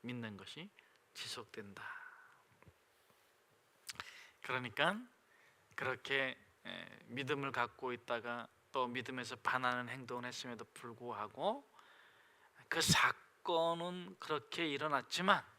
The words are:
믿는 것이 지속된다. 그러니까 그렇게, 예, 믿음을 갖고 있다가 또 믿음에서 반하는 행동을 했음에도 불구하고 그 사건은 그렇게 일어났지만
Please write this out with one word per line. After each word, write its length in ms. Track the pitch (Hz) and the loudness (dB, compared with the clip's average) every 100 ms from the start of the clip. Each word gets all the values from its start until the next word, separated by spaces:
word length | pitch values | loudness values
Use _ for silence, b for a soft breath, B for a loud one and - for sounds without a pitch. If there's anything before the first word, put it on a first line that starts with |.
믿는 340 | 120 123 113 101 | -6 -6 -6 -8
것이 320 | 95 - 190 - B B _ | -12 -12 -14 -18 B B _
지속된다. 680 | - - - 107 - 101 95 - - - - - - _ _ - _ _ _ _ _ _ _ _ _ _ _ - - B B B B | -10 -8 -8 -8 -10 -10 -10 -10 -10 -12 -16 -20 -20 _ _ -20 _ _ _ _ _ _ _ _ _ _ _ -14 -12 B B B B
그러니까 580 | - 127 123 104 160 208 247 _ _ b b b b - | -2 -2 0 4 4 2 -6 _ _ b b b b -4
그렇게, 680 | 131 123 - 139 135 - - _ - | -2 -2 0 2 2 -4 -16 _ -12
예, 340 | 92 85 110 - | -10 -12 -16 -10
믿음을 460 | 120 135 143 139 | -6 0 0 2
갖고 420 | 127 123 - 127 | 2 0 0 -4
있다가 540 | 120 - 120 120 120 113 _ _ | -4 -2 -2 -2 -6 -6 _ _
또 160 | 135 123 | -2 0
믿음에서 480 | 123 123 131 117 127 | -2 -4 -6 -6 -2
반하는 540 | - 131 127 123 120 | 2 4 2 2 -2
행동을 360 | 131 120 123 123 | -8 -6 -6 -4
했음에도 400 | 120 131 117 113 | -6 -8 -8 -10
불구하고 960 | - 120 113 120 104 107 - 175 269 - B B B B B B B B - - | -12 -12 -8 -6 -4 -6 0 0 0 -6 B B B B B B B B -20 -2
그 80 | 165 | 2
사건은 1400 | 156 160 - - - _ - 165 165 170 175 180 175 - | 6 8 8 4 -6 _ 2 4 4 2 -2 -4 -8 -10
그렇게 480 | - 151 - - 165 | -2 -2 -2 0 2
일어났지만 760 | 139 151 139 120 - 185 180 - | 2 2 2 2 2 6 4 4